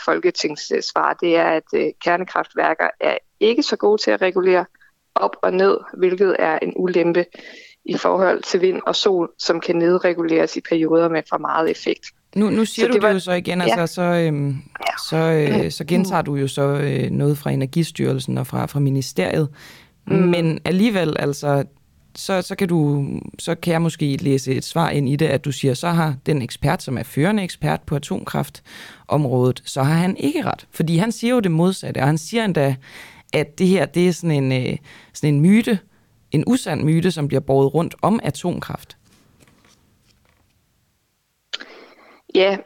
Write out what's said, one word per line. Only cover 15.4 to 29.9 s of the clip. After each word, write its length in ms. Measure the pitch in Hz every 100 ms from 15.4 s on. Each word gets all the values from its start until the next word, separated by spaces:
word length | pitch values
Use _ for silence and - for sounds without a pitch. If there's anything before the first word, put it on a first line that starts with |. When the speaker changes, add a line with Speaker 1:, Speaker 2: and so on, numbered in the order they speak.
| 147 143
Speaker 1:
Mm. 60 | 160
Speaker 2:
så 140 | 151
gentager 380 | 156 175 190 180
du 120 | -
jo 140 | 143 135
så, 140 | -
øh, 480 | 139 143 143 135 127
noget 280 | 131 143 147
fra 120 | 147
Energistyrelsen 880 | 135 135 170 160 - 131 131 127 127
og 80 | 127
fra, 200 | 123 143
fra 140 | 143
ministeriet. 680 | 139 135 131 - - 156 147 - - - - _ -
Speaker 1:
Mm. 100 | 165
Speaker 2:
Men 440 | 175 175 165 151
alligevel, 520 | 160 185 233 202 160 147
altså, 460 | 147 143 147 143 131 _ _ _ _
så, 280 | - - 190
så 140 | 180 196
kan 120 | 196
du, 380 | 170 147 143 139 - - -
så 160 | -
kan 180 | 165 170
jeg 100 | 165
måske 340 | 165 - 147 139
læse 380 | 165 135 131
et 100 | 127
svar 260 | - 165 160
ind 180 | 147 131
i 80 | 143
det, 100 | 156
at 180 | 135
du 80 | 147
siger, 220 | 131 139
så 140 | 123 170
har 260 | 170 156 135 -
den 160 | 156
ekspert, 400 | 120 - 143 180
som 160 | - 120
er 40 |
førende 400 | - - 160 214
ekspert 380 | 180 - 151 160 -
på 100 | 143
atomkraftområdet, 1700 | 143 190 - 147 139 - - - - - - 143 139 127 127 123
så 180 | - -
har 120 | 135